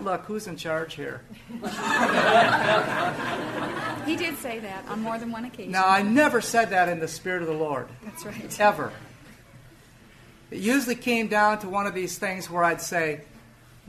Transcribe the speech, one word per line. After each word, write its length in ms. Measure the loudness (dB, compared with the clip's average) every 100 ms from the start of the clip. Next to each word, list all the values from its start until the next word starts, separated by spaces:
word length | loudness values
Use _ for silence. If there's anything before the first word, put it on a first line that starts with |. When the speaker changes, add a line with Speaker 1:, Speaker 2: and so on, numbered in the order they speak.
Speaker 1:
"Look, 240 | -4 -4 -4
who's 200 | -8 -8
in 120 | -8
charge 380 | -4 -4 -4 -8
here?" 260 | -10 -10 -14 -20 -14 -10
<laughs> 0 | -8 -6 -2 2 2 4 6 6 6 4 4 2 0 -2 -2 -4 -4 -6 -6 -6 -6 -6 -6 -6 -4
Speaker 2:
He 100 | -2
did 220 | -4 -6
say 200 | -8 -8
that 260 | -8 -10 -8
on 140 | -6
more 180 | -4 -4
than 120 | -6
one 140 | -8 -10
occasion. 260 | -10 -4
Speaker 1:
Now, 160 | 4 6
I 140 | 6
never 400 | 6 6 6 4
said 300 | 2 4 4
that 180 | 6 4
in 100 | 2
the 80 | -4
Spirit 360 | -6 -4 -2
of 40 | -2
the 60 |
Lord. 340 | -2 0 -2 -6 -12
Speaker 2:
That's 220 | -16 -14 -12
right. 340 | -12 -8 2
Speaker 1:
Ever. 320 | 4 4 -2 -8 -18 -20 -20 -20 -20 -20 -20 -20 -20 -20 -20 -20 -20 -20 -14
It 100 | -4
usually 360 | 0 2 0 -2
came 320 | 0 0 2
down 320 | 4 4 2
to 100 | -2
one 160 | -4 -2
of 80 |
these 240 | -4 -6 -4
things 320 | -6 -6 -6
where 140 | 2
I'd 180 | 2 2
say, 400 | -2 -2 -2 -4 -10 -20 -20 -20 -20 -20